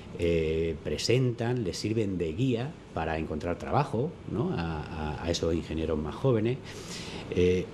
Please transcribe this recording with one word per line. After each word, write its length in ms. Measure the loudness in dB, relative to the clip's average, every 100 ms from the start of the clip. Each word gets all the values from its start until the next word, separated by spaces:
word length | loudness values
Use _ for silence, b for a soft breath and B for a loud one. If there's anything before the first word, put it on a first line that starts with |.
| B 0
eh, 560 | 2 4 4 2 0 -2
presentan, 800 | -4 0 4 4 4 2 0 0
les 140 | -2 -2
sirven 400 | 0 0 0 0
de 160 | -2
guía 380 | 0 2 2 -2 -8 -8
para 240 | -4 0 0
encontrar 400 | -2 -2 -2 -4
trabajo, 540 | 0 2 2 0 -2 -6 -4
¿no? 220 | -2 0 0
A, 240 | -2 -2
a, 420 | -4 -4 -4 -2
a 80 | 0
esos 220 | 0 2
ingenieros 440 | 0 -2 -2 0 0
más 160 | -2 0
jóvenes. 420 | 2 4 2 -2 B B B B B B -2
Eh, 340 | 4 6 4 0